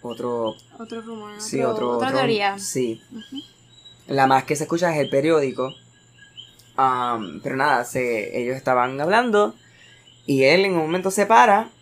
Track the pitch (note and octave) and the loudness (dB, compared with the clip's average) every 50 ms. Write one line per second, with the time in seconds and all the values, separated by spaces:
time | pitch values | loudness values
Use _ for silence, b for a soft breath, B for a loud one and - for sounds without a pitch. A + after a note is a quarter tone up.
0 | - A#2+ A#2 - C3 B2 A#2+ A#2 A2+ A2 A2 - - _ _ - A3+ A3 A3+ A3+ | -10 -12 -10 -8 -6 -4 -4 -2 -4 -4 -6 -8 -18 _ _ -18 -16 -14 -12 -14
1 | A3+ A3+ A3+ A3 G#3 - - - G#3+ - - C3+ C3+ B2 A#2 G#3+ - B2 A#2+ - | -12 -12 -14 -14 -14 -16 -14 -12 -10 -6 -4 -2 -2 0 -2 -2 -2 -2 -2 -2
2 | B3+ C4 - - C3+ - - G#3 G3+ G3 G3 G3+ G3 - - C3+ B2+ A#2 A2+ - | -2 -2 0 0 0 0 0 0 0 -2 -4 -4 -10 -6 -4 -2 -2 -2 -4 -8
3 | - _ - A3+ G#3+ - - C#4 - - _ _ _ _ - - - - - _ | -12 _ -18 -18 -16 -14 -14 -14 -14 -16 _ _ _ _ -20 -20 -20 -20 -20 _
4 | _ - C#3 C3+ C3+ C3 C3+ C3 C3 - D3 C#3+ D#3 - D#3+ E3+ F3+ E3+ D#3+ D3+ | _ -6 0 2 2 4 4 2 2 -2 -4 -4 -2 -4 -2 -2 0 0 0 0
5 | C#3 B2+ C#3 C#3 C#3 D#3+ E3 D#3 C#3 C3 A#2+ B2 B2+ C3 C3 - _ _ _ _ | -2 0 0 0 2 4 2 2 2 0 -2 -4 -6 -6 -6 -12 _ _ _ _
6 | _ _ _ _ - _ _ - - - _ _ - _ _ - C3+ C3 B2+ B2 | _ _ _ _ -20 _ _ -20 -20 -20 _ _ -20 _ _ 0 2 2 2 0
7 | B2 B2 A#2+ A2+ A2 F2 D2 F#2 - C#3+ B2+ C3+ C#3 D3 C#3 A#2+ A#2+ - - C3 | -2 -2 -2 -4 -6 -8 -12 -10 -8 -6 -2 0 2 2 2 2 0 -2 -4 -2
8 | B2+ A#2+ A#2 A2 G2+ - - B2 B2 A#2+ C3 C3 - C3+ B2+ B2 B2 B2+ C3 C#3 | -2 0 -2 -2 -4 -4 -4 -4 -4 -4 -4 -4 0 0 2 2 2 0 -2 -2
9 | D3 E3 G3+ A3+ B3 B3 G#3 G#3 G#3 A3+ - b b b b b b b b b | 0 2 2 2 2 4 4 2 2 2 0 b b b b b b b b b
10 | b b b _ _ - C#3 C3+ C3 C3+ D#3 F#3 G3 G3 F#3 E3+ D#3 D#3 E3 F#3 | b b b _ _ 0 2 4 6 6 6 6 4 2 2 0 0 0 -2 -2
11 | F#3 G3 F#3 - G3+ G3 A3 A#3 B3 A#3 G3 G3+ A3+ A3+ - _ | -2 -2 0 0 2 4 6 6 8 6 6 4 2 -2 -12 _